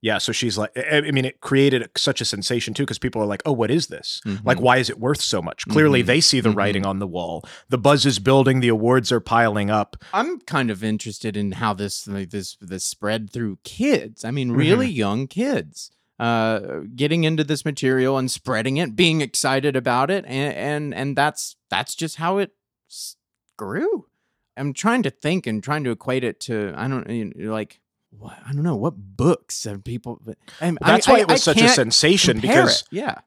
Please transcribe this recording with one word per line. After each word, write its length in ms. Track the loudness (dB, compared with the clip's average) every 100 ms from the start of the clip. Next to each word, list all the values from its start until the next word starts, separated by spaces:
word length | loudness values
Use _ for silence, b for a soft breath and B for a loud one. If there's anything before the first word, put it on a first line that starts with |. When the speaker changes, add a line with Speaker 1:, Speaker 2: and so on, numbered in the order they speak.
Speaker 1:
Yeah, 180 | 0 -2
so 120 | -2
she's 240 | -2 -2 -2
like, 140 | -6 -6
I, 200 | 0 0 2
I 20 |
mean, 140 | 0 -2
it 160 | -6
created 400 | 0 4 4 4
a, 80 | -2 -4
such 240 | -2 -2
a 40 | -4
sensation, 500 | -4 -4 -4 -4 -4
too, 100 | -4
'cause 140 | -4
people 240 | -6 -2
are 20 | -2
like, 160 | -2
"Oh, 100 | -2
what 180 | 0 0
is 160 | 0 -2
this? 340 | -10 -10 -10 -6
Speaker 2:
Mm-hmm. 180 | -4 0
Speaker 1:
Like, 120 | 2
why 160 | 4 4
is 100 | 2
it 80 | -4
worth 220 | -2 -2
so 200 | -2 -4
much?" 240 | -4 -10 0
Clearly, 340 | 4 6 4
Speaker 2:
Mm-hmm. 60 | 4
Speaker 1:
they 140 | 4
see 180 | 4 2
the 80 | 2
Speaker 2:
Mm-hmm. 80 | 2
Speaker 1:
writing 260 | 2 0 -2
on 140 | -4
the 80 | -4
wall. 360 | -6 -6 -8 B B B
The 100 | 2
buzz 260 | 4 4 4
is 140 | 0
building. 400 | 4 6 6 4
The 80 | 2
awards 440 | 2 4 2 2
are 80 | -2
piling 520 | 2 2 4 2 0
up. 260 | 0 -2 -8 B
Speaker 2:
I'm 260 | -4 -4 -6
kind 280 | -6 -4 -2
of 140 | -4
interested 520 | -4 -4 -6 -10 -8 -6
in 180 | -6
how 200 | -2 -4
this, 340 | -2 -6 -8 -8
like, 220 | -8 -8
this, 260 | -8 -10 -14
this 220 | -14 -10
spread 480 | -10 -6 -4 -4 -6
through 240 | -8 -6 -8
kids. 600 | -16 -4 0 0 -2 -12
I 60 | -8
mean, 220 | -4 -2
really 380 | 2 4 4 2
Speaker 1:
Mm-hmm. 60 | 0
Speaker 2:
young 320 | -2 -2 -4
kids, 600 | -4 -2 -2 -6 -14 -20 _ _ _
uh, 400 | -2 0 0 -2 -4 -10 -10 -4
getting 280 | 0 2
into 200 | 0 0
this 220 | -2 -2 -4
material 540 | -2 0 2 2 0
and 100 | -2
spreading 480 | -6 -4 -2 0 -2
it, 180 | -4 2
being 260 | 4 4
excited 540 | -2 -2 0 0 0 -2
about 360 | 0 0 0
it, 120 | -2 -4
and, 260 | -4 -4
and, 400 | -4 -4 -4 -6
and 220 | -6 -6 0
that's, 400 | 0 -2 -12 -14 _
that's 240 | -6 -4 -8
just 220 | -10 -4
how 200 | -2 -2
it 140 | -4 _ _ _ _
s-, 280 | -18 -16 -18 _ _ _ _
grew. 480 | -8 -4 -4 -4 -8 _ _ _ _ -8
I'm 160 | -8
trying 280 | -2 0 0
to 80 | -2
think 380 | -4 -2 -2 -2
and 160 | -6
trying 200 | -4 -4 -4
to 40 |
equate 340 | -6 -2 -2
it 160 | -2 -6
to, 320 | -6 -4 -4 -4
I 100 | -4
don't, 220 | -4 -6
you 240 | -6 -8 -8
know, 160 | -8
like, 300 | -6 -8 _ _ _ _ -20
what, 200 | -20 -20 -8
I 60 |
don't 100 | -4
know, 140 | -2 0
what 160 | -2 -6
books 680 | -18 0 2 2 _ -10 -10
have 180 | -10
people, 380 | -10 -10 -10 -14 -14
but, 120 | -18 B B
I, 120 | -4 0
Speaker 1:
That's 260 | 4 6 8
Speaker 2:
I, 60 |
Speaker 1:
why 60 | 6
Speaker 2:
I, 40 |
Speaker 1:
it 40 | 6
was 140 | 4
Speaker 2:
I 100 | 4
Speaker 1:
such 60 | 6
a 20 | 6
Speaker 2:
can't 100 | 6
Speaker 1:
sensation, 640 | 4 4 4 6 4 2
Speaker 2:
compare 220 | 4 4
Speaker 1:
because 180 | 4 2
Speaker 2:
it. 40 | -2
Yeah. 260 | -8 -6 -8